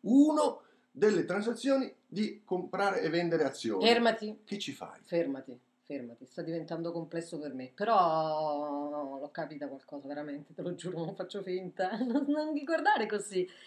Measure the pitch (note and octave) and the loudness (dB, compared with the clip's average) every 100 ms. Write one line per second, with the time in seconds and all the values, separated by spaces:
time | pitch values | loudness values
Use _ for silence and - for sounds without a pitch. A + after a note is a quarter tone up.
0 | G3 C4+ D4+ D4+ D4 - - _ _ C#3 | 4 8 8 6 2 0 -16 _ _ 2
1 | G#3 F3+ D#3+ G3 A3 A#3 C4+ C4+ - - | 4 4 2 0 -2 -2 2 2 0 -8
2 | _ F3+ G#3+ - - F3+ F3 F3+ G3 F#3 | _ -4 -2 -4 -4 -4 -2 0 0 2
3 | - E3+ E3+ E3 C3+ - - G#2 A3+ A#3 | 2 2 2 2 2 0 -2 4 6 6
4 | A#3 A3 G#3+ G#3+ - G3+ - - - - | 4 2 -6 -10 -8 -8 -6 -10 -12 -14
5 | - E3+ C#3 C3+ B2+ B2 _ _ _ C#3 | -2 0 0 -4 -10 -18 _ _ _ -10
6 | A#2+ A#2 C3 - D#3+ E3 D#3+ E3 E3+ E3 | -10 -14 -16 -10 -6 -6 -6 -6 -4 -6
7 | D#3+ E3+ E3 D#3 D3 B2+ B2+ - G#3 G#3 | -6 -8 -6 -8 -8 -8 -12 -4 4 6
8 | E3+ D#3+ D#3+ D#3 D3+ D3 D3 C#3+ D3 D3 | 6 4 2 0 0 0 -2 -2 -4 -4
9 | C#3 C#3 D3 - D3+ D3 C#3 C3+ - C#3+ | -6 -8 -8 -8 -8 -8 -10 -10 -12 -14
10 | C#3 C#3+ D3 C#3+ - E3 F3 F3 F3 E3 | -8 -8 -8 -10 -12 -8 -8 -6 -6 -6
11 | E3 - F#3 G3+ F#3 F#3 F3+ - F#3 A3 | -6 -6 -8 -8 -6 -6 -6 -4 -2 -2
12 | B3+ C4+ C#4 D4+ D#4 D4+ C#4+ E4 G4 C4+ | 0 0 2 0 0 -4 -2 0 2 2
13 | G#3+ G#3 - F#3 F3+ - | 2 -2 -2 -2 -2 -6